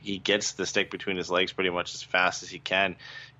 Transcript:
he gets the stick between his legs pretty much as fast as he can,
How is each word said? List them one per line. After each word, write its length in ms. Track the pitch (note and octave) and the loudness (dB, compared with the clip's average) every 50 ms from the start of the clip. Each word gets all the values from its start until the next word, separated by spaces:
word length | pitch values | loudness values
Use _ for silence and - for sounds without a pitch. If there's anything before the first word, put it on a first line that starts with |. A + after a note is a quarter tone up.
he 160 | - G2+ G2 F2+ | -8 -6 -6 -4
gets 340 | - - G2+ G#2 G2+ - | 2 2 2 2 2 -2
the 140 | - - F#2 | -2 -2 -4
stick 240 | - - G#2 F#2+ - | 0 2 0 0 0
between 260 | - F2 - G2+ F#2 | -4 -6 -4 -2 -2
his 140 | F2+ E2+ F2 | -2 -2 2
legs 220 | F2 F2+ F#2+ - | 2 2 2 2
pretty 180 | - - F#2+ F#2 | 0 0 0 2
much 240 | F2 F2 F2 - - | 2 0 -2 -4 -6
as 80 | - | -12
fast 400 | - - - F#2 F#2 F2 - - | -8 0 2 4 4 4 2 -2
as 80 | F2+ E2+ | -10 -12
he 80 | F#2 E2+ | -14 -10
can, 380 | - - F#2 G2 G2 F#2+ E2 - - - - - - - - | -4 0 2 2 2 2 0 -6 -14 -16 -16 -16 -16 -18 -14